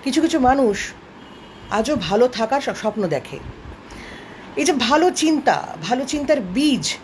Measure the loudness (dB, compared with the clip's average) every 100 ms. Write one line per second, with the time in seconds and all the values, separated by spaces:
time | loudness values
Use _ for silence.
0 | 0 0 2 4 4 4 4 2 -4 -10
1 | -20 -20 -20 -20 -20 -20 -6 -4 0 -2
2 | 0 2 2 2 0 0 -2 -4 -4 -2
3 | -2 -2 -4 -12 -12 -16 -16 -18 -18 -18
4 | -16 -16 -18 -18 -10 -2 0 2 2 4
5 | 4 4 2 2 2 2 -2 -10 -2 -2
6 | -2 -4 2 0 2 0 2 2 -2 -6